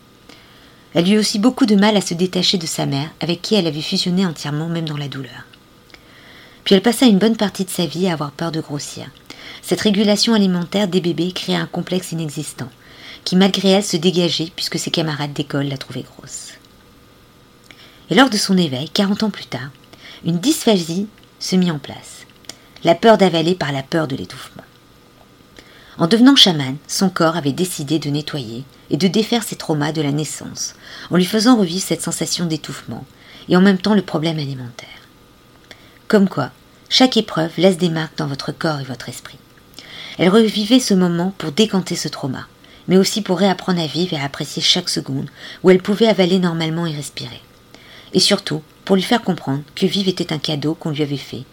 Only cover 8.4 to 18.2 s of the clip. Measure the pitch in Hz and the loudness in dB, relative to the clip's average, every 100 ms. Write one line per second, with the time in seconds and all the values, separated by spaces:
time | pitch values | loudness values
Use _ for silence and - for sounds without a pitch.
8.4 | 165 160 - 143 - - 127 - - - | -6 -6 -6 -8 -10 -12 -16 -18 -20 -20
9.4 | - - - 180 214 196 208 202 - 220 | -20 -16 -4 0 2 2 2 2 4 4
10.4 | 196 180 170 196 202 185 170 156 180 180 | 4 2 -2 -2 0 0 0 -2 -4 -4
11.4 | - 175 165 175 175 185 - 165 160 156 | -4 -4 -2 -6 -4 -6 -4 -6 -6 -8
12.4 | 147 - 127 - - - - - - 185 | -10 -10 -14 -14 -20 -20 -20 -12 -6 0
13.4 | 196 190 190 190 208 170 180 170 170 147 | 0 2 2 2 0 -2 0 0 0 -2
14.4 | 165 - - 160 - - 160 143 147 143 | -6 -8 -8 -6 -4 -2 -2 -4 -6 -6
15.4 | 147 143 139 139 - 123 - - - - | -6 -4 -4 -6 -10 -12 -14 -18 -16 -16
16.4 | - - - - - - - - _ _ | -16 -20 -20 -20 -20 -20 -20 -20 _ _
17.4 | _ _ _ - - - - 185 | _ _ _ -20 -20 -20 0 4